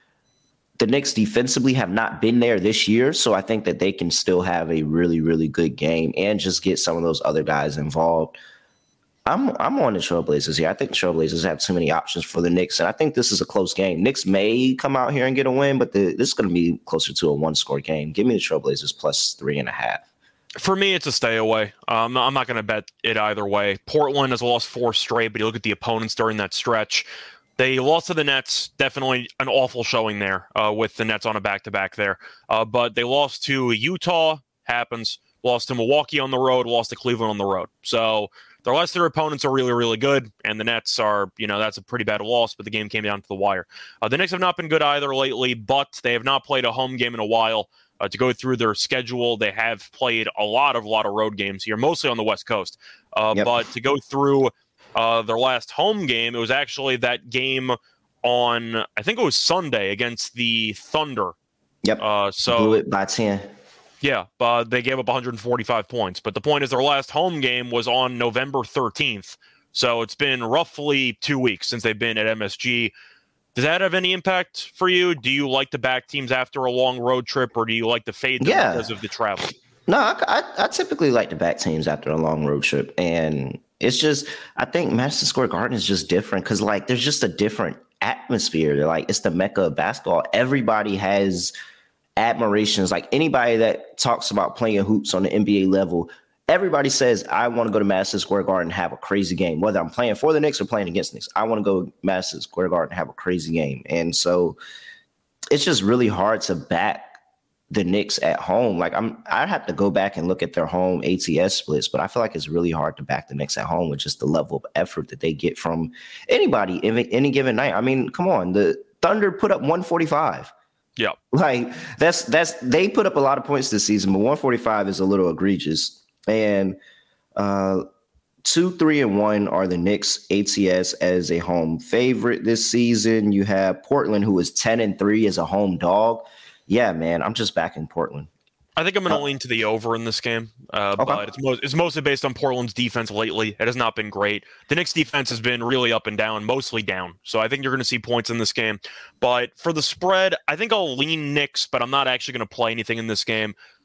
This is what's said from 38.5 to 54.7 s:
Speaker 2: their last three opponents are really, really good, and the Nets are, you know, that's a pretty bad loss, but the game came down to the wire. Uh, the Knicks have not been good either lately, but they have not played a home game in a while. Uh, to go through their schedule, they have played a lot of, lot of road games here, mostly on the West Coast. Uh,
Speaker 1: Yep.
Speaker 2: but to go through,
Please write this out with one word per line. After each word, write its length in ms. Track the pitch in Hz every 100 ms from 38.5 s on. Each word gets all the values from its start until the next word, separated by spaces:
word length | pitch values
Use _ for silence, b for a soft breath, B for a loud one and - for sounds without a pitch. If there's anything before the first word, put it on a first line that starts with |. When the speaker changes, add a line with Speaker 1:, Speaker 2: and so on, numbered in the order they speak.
| B
Speaker 2:
their 100 | 120
last 180 | 143 175
three 140 | 180 165
opponents 400 | 165 156 143 143
are 60 |
really, 200 | 135 127
really 240 | 120 117 110
good, 340 | 139 139 110 _
and 160 | 104 107
the 40 |
Nets 360 | 113 113 - -
are, 320 | 107 104 98 -
you 100 | 107
know, 100 | 104
that's 200 | 107 104
a 40 |
pretty 220 | - 120
bad 160 | 110 104
loss, 320 | 107 120 113
but 120 | - 107
the 60 |
game 180 | 107 104
came 140 | 107
down 180 | 104 101
to 60 | -
the 60 | 98
wire. 300 | 101 92 - B B B
Uh, 80 | 110
the 80 | 151
Knicks 140 | 185
have 100 | 180
not 160 | 185 175
been 100 | 160
good 140 | 156
either 340 | 147 143 139 135
lately, 380 | 135 120 127
but 480 | 117 101 135 117 -
they 80 | 123
have 140 | 120 127
not 180 | 139
played 220 | - 135 120
a 60 |
home 260 | 120 131 127
game 160 | 120
in 60 | 117
a 60 | 107
while. 440 | 113 113 110 - b b -
Uh, 80 | 101
to 80 | -
go 160 | 127
through 240 | 120 131 120
their 160 | 113 101
schedule, 640 | - 131 120 123 120 110
they 140 | 104
have 380 | 101 113 107 -
played 340 | - 127 113 107 -
a 60 |
lot 320 | 107 120 143 120
of, 100 | 107
lot 200 | 110 104
of 80 |
road 240 | 104 110 101
games 260 | 98 95
here, 140 | 107 107
mostly 320 | 147 165 139
on 80 | 113
the 60 |
West 220 | 107 98 -
Coast. 320 | 107 90 - B B B
Uh, 200 | 101 110 104
Speaker 1:
Yep. 80 | 110
Speaker 2:
but 200 | 120 110
to 120 | 127
go 180 | 131 139
through, 520 | - 139 139 139 127 - _